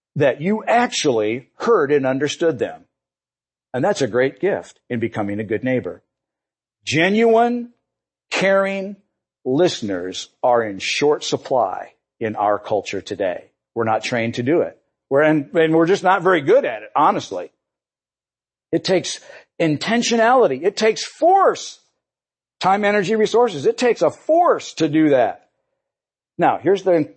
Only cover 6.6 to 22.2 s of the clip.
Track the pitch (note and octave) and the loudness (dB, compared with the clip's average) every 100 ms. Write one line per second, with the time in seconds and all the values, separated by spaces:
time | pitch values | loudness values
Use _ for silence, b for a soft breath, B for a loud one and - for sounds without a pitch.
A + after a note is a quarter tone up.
6.6 | _ _ - C3 F3+ G#3+ A#3 A3+ A#3+ A#3+ | _ _ -6 -2 0 2 2 4 2 -2
7.6 | A#3+ _ _ _ _ _ _ - F#3+ G3 | -8 _ _ _ _ _ _ -4 0 0
8.6 | G3 G3 F#3+ G3+ _ _ _ _ C3 C3+ | 0 -4 -10 -14 _ _ _ _ -4 0
9.6 | F3 - G#2+ F#2 F2+ F2+ - _ B2+ A#2+ | 0 0 -6 -6 -8 -10 -14 _ 0 2
10.6 | A2 F#2+ - - D3 D#3 - C#3 - B2+ | 0 -6 -6 -2 0 0 -2 -6 -2 -2
11.6 | G2+ F#2+ - _ _ _ A2 G2 G#2 G2+ | -2 -4 -12 _ _ _ -6 -2 0 0
12.6 | - G#2+ - G2 F2+ G2 G2 F2 - _ | -2 -4 -4 -8 -8 -4 -4 -4 -12 _
13.6 | _ - A2+ A2 - B2 A2+ A2+ B2 E3 | _ -6 -2 -2 -2 -4 -4 -4 0 0
14.6 | F2+ - _ _ - C3+ D3+ D#3 C#3 E3+ | -2 -6 _ _ -2 2 4 2 0 0
15.6 | D#3+ D#3+ E3 G3 F3+ G3 F3 F3+ C#3 B3 | 2 4 2 2 2 2 2 2 4 2
16.6 | A3 A2 G#2+ C#3 D#3+ G3 - F2+ F2 _ | 2 -6 -6 0 2 0 -4 -10 -12 _
17.6 | _ _ _ _ _ _ _ _ _ _ | _ _ _ _ _ _ _ _ _ _
18.6 | _ E3 - F#3 C3+ - B B B - | _ -4 0 -2 -2 -10 B B B -4
19.6 | E3 D3+ - A#3 - A#3 A3+ C4 G#3 C3 | -2 -2 -2 -2 0 2 4 4 4 0
20.6 | F3 G3 A3 A3 - - D#4+ G4 F4 E3+ | -4 0 0 -2 -6 0 4 4 4 2
21.6 | - - _ _ _ _ | -6 -18 _ _ _ _